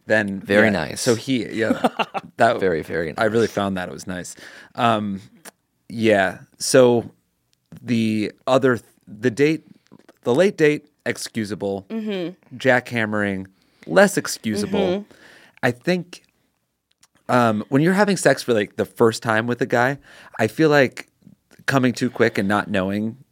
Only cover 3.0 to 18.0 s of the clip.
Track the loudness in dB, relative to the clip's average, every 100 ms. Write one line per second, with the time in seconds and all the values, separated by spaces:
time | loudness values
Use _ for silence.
3 | -4 -2 0 2 0 0 -2 -4 -8 -12
4 | -12 -10 -12 -16 -20 -20 -16 -2 0 0
5 | -2 -8 -12 _ -20 _ _ _ -14 -2
6 | 2 4 2 -2 -18 -10 2 6 6 4
7 | -2 _ _ _ _ _ _ -14 -4 -2
8 | 0 -2 -6 -6 0 2 2 0 -6 _
9 | -20 -4 -4 2 0 0 _ _ _ -20
10 | _ _ -2 2 2 4 2 2 _ _
11 | -8 -8 -8 -6 -6 -4 -6 -6 -8 -8
12 | -6 -6 -8 -10 -20 -4 -2 -2 -2 -6
13 | -4 -2 -2 -4 -10 _ _ _ -2 2
14 | 4 2 -6 -8 -4 -4 -2 0 0 -2
15 | -6 -20 -20 -20 _ -4 -4 -2 -2 -2
16 | -4 -16 _ _ _ _ _ _ _ _
17 | _ _ 0 2 2 0 0 2 2 2